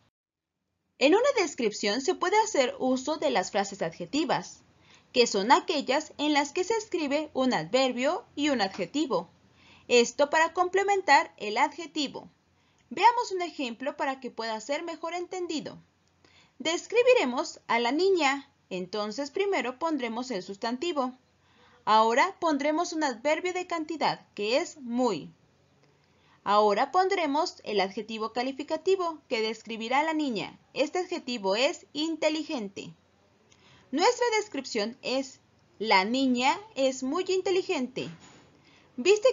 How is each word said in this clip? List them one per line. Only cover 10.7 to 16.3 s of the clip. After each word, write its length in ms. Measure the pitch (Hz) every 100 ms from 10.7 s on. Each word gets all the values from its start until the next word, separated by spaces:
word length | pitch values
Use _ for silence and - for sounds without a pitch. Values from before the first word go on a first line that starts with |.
| 381 403 403 381 285 330 -
el 200 | 214 214
adjetivo. 720 | 294 294 330 311 269 - - _ _ _ _ _ -
Veamos 400 | 240 415 480 453
un 100 | 381
ejemplo 560 | 349 302 254 233 269 294
para 220 | 285 262
que 100 | 247
pueda 320 | - 226 220
ser 220 | 220 294
mejor 320 | 339 320 330 349
entendido. 640 | 349 370 359 311 190 165 - _ _ _ _